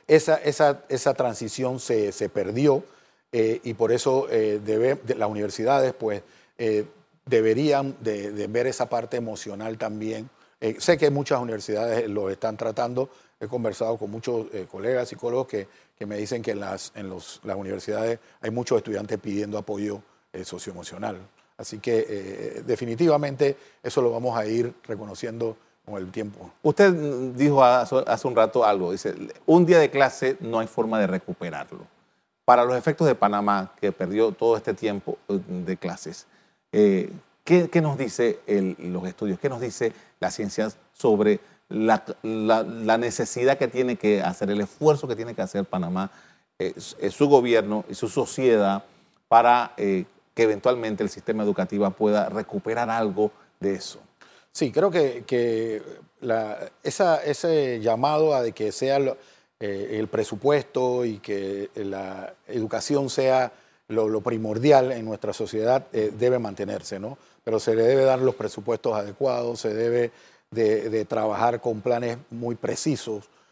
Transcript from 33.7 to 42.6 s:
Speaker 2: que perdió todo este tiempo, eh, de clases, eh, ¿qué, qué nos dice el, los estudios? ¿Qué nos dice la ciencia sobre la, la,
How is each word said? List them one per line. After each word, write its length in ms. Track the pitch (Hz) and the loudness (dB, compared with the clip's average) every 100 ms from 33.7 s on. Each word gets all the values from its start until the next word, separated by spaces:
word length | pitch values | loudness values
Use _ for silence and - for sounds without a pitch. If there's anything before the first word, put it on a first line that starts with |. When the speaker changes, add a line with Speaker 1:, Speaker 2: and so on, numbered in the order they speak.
| - | -4
Speaker 2:
que 120 | 101 | -4
perdió 400 | - 90 104 113 | -2 -2 2 0
todo 240 | 95 117 107 | 2 0 2
este 180 | 113 | -2
tiempo, 440 | 95 107 101 - - - | -4 -4 -4 -6 -10 -4
eh, 120 | 98 - | -4 -4
de 300 | 90 87 92 | -6 -6 -6
clases, 500 | 90 92 80 - - _ _ _ _ | -6 -8 -12 -14 -18 _ _ _ _
eh, 380 | 107 104 95 - - - _ | 4 4 4 -2 -10 -20 _
¿qué, 260 | - 175 170 | 2 4 4
qué 100 | 170 | 2
nos 160 | 156 135 | 0 -2
dice 440 | 120 - 117 - - | -4 0 0 0 -2
el, 300 | 101 95 85 87 | 0 0 -4 -6
los 140 | 90 90 | -6 -6
estudios? 320 | - 104 92 | -6 -4 -2
¿Qué 100 | 143 | -4
nos 120 | 120 | -4
dice 320 | 120 - 117 - _ _ | -6 -4 -4 -4 _ _
la 100 | 92 | -6
ciencia 400 | - 101 - 107 - _ | -4 -4 -4 -4 -6 _
sobre 480 | - 123 104 107 101 - _ - | -2 2 4 4 2 -2 _ -8
la, 360 | 107 110 107 - - | 0 2 2 -2 -10
la, 400 | 110 110 107 113 | -6 -2 2 2